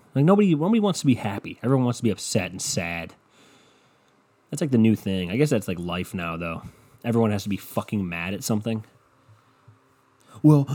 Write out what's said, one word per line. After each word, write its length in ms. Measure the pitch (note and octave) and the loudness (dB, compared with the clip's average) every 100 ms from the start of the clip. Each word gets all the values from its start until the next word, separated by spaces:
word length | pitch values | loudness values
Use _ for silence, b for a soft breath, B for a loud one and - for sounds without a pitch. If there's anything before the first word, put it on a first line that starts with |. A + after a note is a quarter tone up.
| _ | _
Like, 120 | C3+ D3+ | 2 4
nobody, 280 | G3+ G3+ | 6 4
nobody 260 | D3 E3+ A3+ | 2 2 2
wants 200 | G3+ - | 2 0
to 60 | D3 | 2
be 80 | |
happy. 440 | A#2+ G#2 G2+ - - | 2 0 -8 -12 -6
Everyone 220 | A#2+ C3+ | 0 2
wants 140 | B2 A#2+ | 2 0
to 20 | |
be 80 | A2+ | -2
upset 400 | F#2+ - A2 F2+ | -2 -2 -2 -4
and 100 | F#2+ | -8
sad. 540 | - - E2+ E2+ D#2+ - _ b b b b b b b b _ _ _ - | -6 -4 -4 -6 -10 -16 _ b b b b b b b b _ _ _ -14
That's, 100 | D3 | -6
like, 100 | D#3 | 2
the 60 | A#2+ | 4
new 180 | A2 | 4
thing. 360 | G#2 G2+ F#2+ F2 | 4 0 -4 -2
I 80 | A2+ | 0
guess 100 | D3+ | 2
that's, 180 | A#2+ F#2+ | 0 -2
like, 120 | F2 | -6
life 340 | F2 F2 F2+ | -4 -6 -6
now, 240 | F#2+ E2+ E2 | -6 -6 -6
though. 280 | E2 E2 - B B B | -8 -8 -12 B B B
Everyone 280 | A#2+ A2+ A2 | -2 0 2
has 140 | G2+ | 0
to 40 | G2+ | -4
be 80 | F#2+ | -8
fucking 500 | - - - G#2+ F#2 | -6 -8 -4 -4 -4
mad 280 | E2+ F2 | -6 -6
at 100 | G2 | -6
something. 400 | - A2 A2 A2 G#2+ _ _ _ _ _ _ _ _ _ _ _ _ _ B B | -4 -4 -2 -6 -8 _ _ _ _ _ _ _ _ _ _ _ _ _ B B
"Well, 240 | D3+ D3 C3+ | 6 6 4